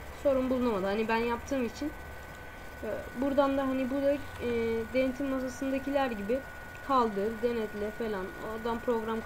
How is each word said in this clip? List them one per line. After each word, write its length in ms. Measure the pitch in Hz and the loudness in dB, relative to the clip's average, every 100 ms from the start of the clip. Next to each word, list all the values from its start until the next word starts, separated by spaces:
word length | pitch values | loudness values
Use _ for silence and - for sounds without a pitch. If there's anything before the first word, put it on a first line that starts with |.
| - - | -12 0
Sorun 280 | 285 262 254 | 2 4 4
bulunamadı. 360 | 254 240 202 196 | 4 4 2 2
Hani 220 | 208 220 | 2 2
ben 80 | 226 | 2
yaptığım 480 | 233 233 - 269 | 2 0 0 0
için. 280 | 233 - 294 - - - - - - - - - | 0 -2 -6 -6 -10 -12 -12 -12 -12 -12 -12 -8
E, 60 | 220 - - 233 | -6 -6 -6 -2
buradan 380 | 277 269 277 277 | 2 6 6 4
da 40 | |
hani 280 | 269 262 254 | 2 2 0
bu 120 | 277 | 4
da, 100 | 277 | 4
e, 60 | 285 - - 240 233 226 226 226 | 4 0 -4 0 2 2 0 0
denetim 320 | 254 262 254 277 | 0 0 0 -2
masasındakiler 840 | 262 254 247 269 269 269 277 269 | -2 -4 -4 -2 -2 0 2 2
gibi 300 | 214 196 262 - - - - - | 0 0 -2 -2 -12 -14 -12 2
kaldır, 440 | 269 226 196 208 226 | 4 4 2 -2 0
denetle 480 | 240 233 214 208 208 | 0 0 -2 -2 -4
falan. 360 | 214 226 202 190 - 220 | -4 -4 -2 -4 -8 -8
Oradan 260 | 220 226 233 | -4 -2 -2
program 420 | 254 226 220 226 | 0 0 0 -4